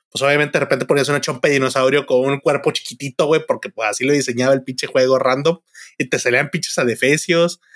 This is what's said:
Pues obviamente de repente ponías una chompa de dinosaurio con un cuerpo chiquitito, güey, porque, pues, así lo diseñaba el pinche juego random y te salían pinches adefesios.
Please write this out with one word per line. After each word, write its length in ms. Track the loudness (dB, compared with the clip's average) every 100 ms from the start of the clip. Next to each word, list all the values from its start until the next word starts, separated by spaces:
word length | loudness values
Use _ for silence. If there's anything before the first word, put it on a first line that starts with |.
| _
Pues 120 | -2
obviamente 360 | 0 2 2 0
de 60 |
repente 220 | 0 -2 0
ponías 220 | 2 2
una 120 | 0
chompa 280 | -2 -2 0
de 60 |
dinosaurio 520 | 2 2 2 2 2 2
con 140 | 2
un 180 | 2 0
cuerpo 320 | 0 0 0
chiquitito, 560 | -4 -6 -12 -8 -2 0
güey, 180 | 0
porque, 260 | 0 -4 -6
pues, 200 | -6 -4
así 140 | -2
lo 80 | 0
diseñaba 420 | 0 0 0 2
el 80 | 2
pinche 240 | 0 -8 -2
juego 320 | 2 4 2
random 400 | 2 0 0 -2 _ -20 -14 -10
y 100 | -6
te 120 | -4
salían 300 | 0 0 0
pinches 280 | -4 -4 -2
adefesios. 840 | -2 0 0 0 0 2 2 -2 _